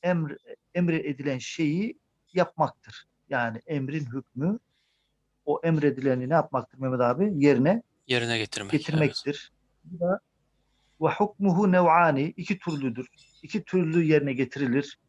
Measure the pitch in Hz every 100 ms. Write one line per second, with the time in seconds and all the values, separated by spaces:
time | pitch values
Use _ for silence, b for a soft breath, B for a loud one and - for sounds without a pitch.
0 | 175 175 156 - - - _ 175 180 160
1 | - 135 143 131 - - 165 165 220 -
2 | _ _ _ 180 170 - 151 - - -
3 | - _ _ 135 117 110 - 147 135 156
4 | 135 131 - 123 160 220 _ _ _ _
5 | _ _ _ _ - 147 165 160 147 131
6 | 135 127 127 160 135 131 123 127 131 127
7 | 123 127 208 170 147 135 139 226 - _
8 | - 123 117 113 107 - 98 143 - 156
9 | 147 - - 143 - _ _ _ 160 170
10 | 175 190 _ _ _ _ _ _ _ _
11 | 156 - 208 - 196 175 202 180 170 165
12 | 170 139 151 - 175 190 - 151 135 120
13 | 127 _ _ _ 151 208 - 185 165 170
14 | 160 151 139 127 123 - 139 127 143 -